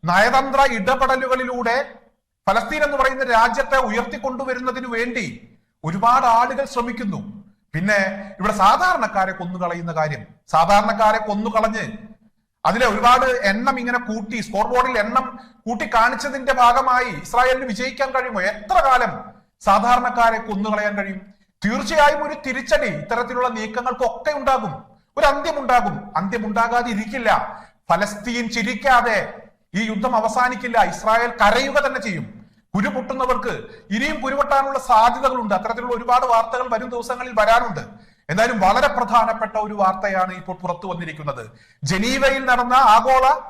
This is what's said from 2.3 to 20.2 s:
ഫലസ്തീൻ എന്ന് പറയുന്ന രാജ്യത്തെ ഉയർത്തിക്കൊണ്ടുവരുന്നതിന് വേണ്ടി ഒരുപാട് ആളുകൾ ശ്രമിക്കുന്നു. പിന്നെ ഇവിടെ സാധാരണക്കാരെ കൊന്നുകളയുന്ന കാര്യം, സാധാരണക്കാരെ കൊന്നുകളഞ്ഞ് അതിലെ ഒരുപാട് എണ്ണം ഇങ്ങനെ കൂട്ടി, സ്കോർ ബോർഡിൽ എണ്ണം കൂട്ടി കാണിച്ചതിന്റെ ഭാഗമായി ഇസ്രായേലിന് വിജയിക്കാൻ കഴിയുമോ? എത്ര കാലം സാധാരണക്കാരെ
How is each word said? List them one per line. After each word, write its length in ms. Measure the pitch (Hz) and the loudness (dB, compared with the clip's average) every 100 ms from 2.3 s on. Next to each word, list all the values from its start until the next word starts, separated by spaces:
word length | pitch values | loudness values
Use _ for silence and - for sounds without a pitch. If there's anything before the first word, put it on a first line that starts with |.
| _ - | _ 0
ഫലസ്തീൻ 340 | 208 226 302 | 0 0 -2
എന്ന് 140 | 294 277 | -2 0
പറയുന്ന 260 | 262 262 | -2 -2
രാജ്യത്തെ 540 | 254 233 233 277 262 269 | 0 4 4 2 0 0
ഉയർത്തിക്കൊണ്ടുവരുന്നതിന് 1080 | 220 220 240 294 262 254 262 247 254 247 254 | 0 -4 -6 -6 -8 -6 -6 -6 -6 -8 -8
വേണ്ടി 720 | 226 240 240 170 107 - _ _ _ | -6 -4 -6 -8 -10 -20 _ _ _
ഒരുപാട് 420 | 156 190 226 254 254 | -8 0 4 4 4
ആളുകൾ 400 | 226 247 262 277 | 4 2 -2 -6
ശ്രമിക്കുന്നു. 800 | 247 240 233 220 160 - - - _ _ | -4 -6 -6 -6 -8 -10 -16 -20 _ _
പിന്നെ 540 | 156 190 208 190 196 - - | -4 0 0 0 -6 -14 -4
ഇവിടെ 140 | 190 | -4
സാധാരണക്കാരെ 760 | 208 190 269 370 339 220 202 190 | 4 4 6 2 0 -2 -2 -2
കൊന്നുകളയുന്ന 600 | 185 175 180 175 170 170 | -4 -8 -6 -4 -4 -6
കാര്യം, 340 | 160 156 139 104 _ _ | -4 -4 -4 -12 _ _
സാധാരണക്കാരെ 680 | 156 165 202 214 208 220 220 | 0 4 4 2 2 2 2
കൊന്നുകളഞ്ഞ് 800 | 214 208 226 220 220 220 202 220 - - _ _ _ _ - | -2 -4 -2 0 -2 -2 -8 -12 -18 -20 _ _ _ _ -2
അതിലെ 220 | 208 247 | 2 2
ഒരുപാട് 380 | 208 240 254 262 | 4 4 4 4
എണ്ണം 540 | 240 202 202 254 254 | 0 0 0 -2 -2
ഇങ്ങനെ 200 | 240 247 | -2 -4
കൂട്ടി, 420 | 240 220 208 233 | -4 -8 -6 -8
സ്കോർ 260 | - 190 214 | -6 -2 0
ബോർഡിൽ 320 | 247 254 247 | 2 0 0
എണ്ണം 400 | 208 254 254 - - _ - | 0 0 -2 -12 -20 _ -8
കൂട്ടി 180 | 226 285 | -6 0
കാണിച്ചതിന്റെ 680 | 233 233 254 277 262 262 | 2 2 0 -6 -6 -2
ഭാഗമായി 680 | 247 240 247 254 247 247 151 | 4 4 4 2 2 0 -6
ഇസ്രായേലിന് 440 | - 240 254 254 262 | -4 0 2 0 -2
വിജയിക്കാൻ 460 | 208 254 262 269 | -6 -6 -4 -2
കഴിയുമോ? 300 | 262 254 214 | -2 -4 -4
എത്ര 320 | 185 214 - | -4 -4 0
കാലം 500 | 359 285 247 233 143 - - _ _ | 2 4 4 2 -4 -14 -20 _ _
സാധാരണക്കാരെ 760 | - 202 240 247 247 240 | 2 4 4 2 2 2